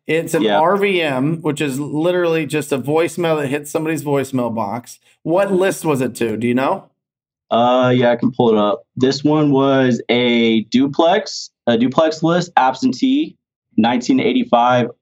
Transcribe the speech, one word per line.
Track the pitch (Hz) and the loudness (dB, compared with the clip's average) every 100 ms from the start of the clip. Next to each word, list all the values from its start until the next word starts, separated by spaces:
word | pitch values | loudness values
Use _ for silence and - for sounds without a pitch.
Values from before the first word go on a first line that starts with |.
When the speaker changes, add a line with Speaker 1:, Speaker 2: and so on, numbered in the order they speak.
| - | -2
Speaker 1:
It's | 156 165 160 | -4 -2 0
an | |
Speaker 2:
Yeah. | 110 104 | 2 2
Speaker 1:
R | 165 196 | 2 2
V | 202 180 | 0 0
M, | 160 127 139 160 | 0 -2 -2 -2
which | 160 147 | -4 -4
is | 151 131 | -4 -4
literally | 147 147 170 180 175 160 147 | -6 -2 0 0 0 -2 -2
just | 151 139 | -4 -2
a | 139 | -4
voicemail | 120 156 165 - 170 156 | 0 0 0 -2 -2 -2
that | 143 | -2
hits | 147 147 | -4 -4
somebody's | 160 156 160 | -4 -4 -4
voicemail | 143 139 - 131 120 | -2 -2 -2 -4 -4
box. | 110 101 113 - - _ _ | -4 -6 -8 -12 -20 _ _
What | 160 175 202 | -2 0 2
list | 185 190 160 | 2 0 0
was | 160 135 | -2 -2
it | 127 - | -2 -2
to? | 117 107 | -4 -2
Do | 120 | -2
you | |
know? | 123 139 190 - _ _ _ _ _ _ | 0 0 -4 -8 _ _ _ _ _ _
Speaker 2:
Uh, | 113 120 127 127 127 | 0 2 2 2 2
yeah, | 120 | 2
I | 117 | 0
can | 127 | 0
pull | - 120 | 2 2
it | 107 | 2
up. | 104 - - - | 2 -2 -8 -2
This | 127 139 | -2 0
one | 151 151 147 | 0 2 2
was | 135 139 135 131 117 - | 2 2 2 2 0 0
a | 123 123 117 117 110 104 | 0 2 2 2 0 0
duplex, | 123 139 139 165 202 202 - - _ - | 0 0 2 2 2 -2 -10 -14 _ -2
a | 117 | 0
duplex | 131 127 160 156 | 0 2 0 0
list, | 160 180 175 - | 0 0 0 0
absentee, | 131 127 131 131 131 135 170 - _ _ _ - | 0 0 -4 0 0 0 -2 -8 _ _ _ -2
nineteen | 117 123 - 135 | 0 0 0 0
eighty-five | 139 127 117 120 120 123 117 - | 0 -2 0 2 4 2 0 -4